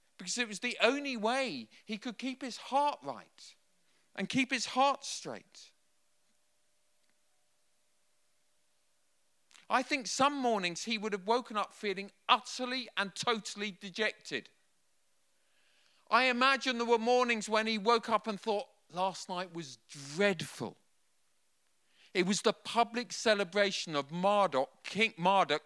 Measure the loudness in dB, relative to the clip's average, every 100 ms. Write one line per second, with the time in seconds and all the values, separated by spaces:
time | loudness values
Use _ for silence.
0 | _ -14 -8 -4 -4 -4 -6 2 2 2
1 | -2 -4 -2 0 -2 -6 -10 -16 -10 -8
2 | -8 -8 -8 -8 -10 -10 -2 0 0 -2
3 | -8 -12 -12 _ -20 -20 _ _ _ _
4 | _ -8 -4 -2 0 -2 -2 2 4 2
5 | -4 -10 -10 -12 -14 -20 -20 _ _ _
6 | _ _ _ _ _ _ _ _ _ _
7 | _ _ _ _ _ _ _ _ _ _
8 | _ _ _ _ _ _ _ _ _ _
9 | _ _ _ _ _ -18 -2 0 0 -4
10 | -2 2 2 2 0 0 -2 -4 -6 -4
11 | -4 -4 0 0 0 -4 -6 -6 -6 -6
12 | -8 _ 2 2 0 -8 -6 -6 -6 -4
13 | -4 -4 -2 -2 -4 -8 -8 -8 -10 -4
14 | -4 -4 -8 -8 -8 _ _ _ _ _
15 | _ _ _ _ _ _ _ _ _ _
16 | 2 4 4 4 4 4 2 0 2 2
17 | 4 4 4 0 0 0 0 0 2 2
18 | 2 -2 0 -6 -2 -2 -4 _ _ -4
19 | -2 -4 -8 -8 -8 -10 -12 -14 -20 -16
20 | -8 2 2 2 -4 -8 -8 -10 _ _
21 | _ _ _ _ _ _ _ _ _ _
22 | _ 0 2 2 2 0 -2 0 2 0
23 | -6 -2 2 2 2 2 2 0 -2 -2
24 | -2 0 2 4 4 2 0 _ -8 -2
25 | -2 2 2 4 4 0